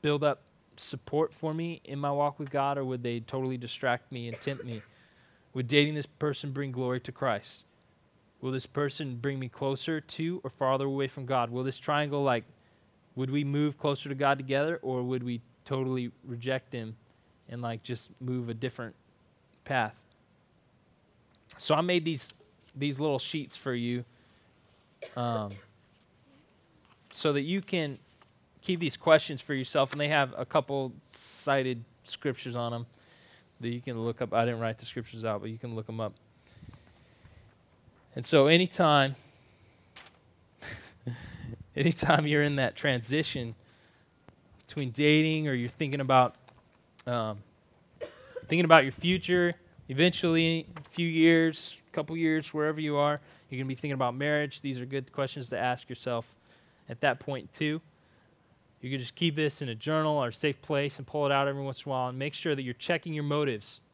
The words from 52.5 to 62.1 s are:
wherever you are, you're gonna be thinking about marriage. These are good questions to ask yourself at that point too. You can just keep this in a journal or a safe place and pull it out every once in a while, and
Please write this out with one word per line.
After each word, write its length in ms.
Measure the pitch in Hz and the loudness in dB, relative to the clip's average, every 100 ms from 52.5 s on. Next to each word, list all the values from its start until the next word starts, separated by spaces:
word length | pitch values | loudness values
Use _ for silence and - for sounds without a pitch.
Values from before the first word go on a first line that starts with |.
wherever 280 | 156 151 156 | -2 -2 0
you 160 | 151 147 | -2 2
are, 240 | 147 147 - - _ | 2 0 -6 -20 _
you're 80 | 127 | -6
gonna 120 | 135 | -6
be 60 | 131 | -4
thinking 180 | 151 | -4
about 220 | 135 131 123 | 0 0 0
marriage. 440 | 147 147 147 - | 0 0 -2 -6
These 200 | 139 127 | -6 -6
are 60 | 123 | -6
good 280 | 139 131 | -6 -6
questions 340 | - 135 - 123 | -4 -4 -6 -6
to 80 | 120 | -2
ask 300 | 123 123 - | 0 -2 -6
yourself 480 | 123 - 117 - - _ - _ _ - | -10 -4 -6 -6 -18 _ -20 _ _ -16
at 140 | 117 | 0
that 180 | 147 123 | 2 2
point 320 | - 135 - | -4 -8 -10
too. 300 | - 151 156 - _ _ _ _ _ _ _ _ _ | -4 -2 -2 -8 _ _ _ _ _ _ _ _ _
You 120 | 131 | -8
can 80 | 135 | -6
just 160 | 120 - | -8 -2
keep 200 | 170 147 | 0 2
this 260 | 151 - | -2 -2
in 80 | 139 | -8
a 60 | 110 | -6
journal 420 | 147 156 156 151 | -2 0 2 0
or 100 | 123 | -2
a 60 | |
safe 280 | - 151 139 | 0 -2 -2
place 380 | - 143 143 - | -2 -2 -2 -6
and 80 | 139 | -8
pull 180 | 151 143 | -2 2
it 60 | |
out 160 | 139 139 | 4 2
every 160 | 139 | 0
once 200 | 139 127 | -6 -8
in 60 | - | -4
a 20 | |
while, 180 | 131 | -2
and 100 | 127 | -2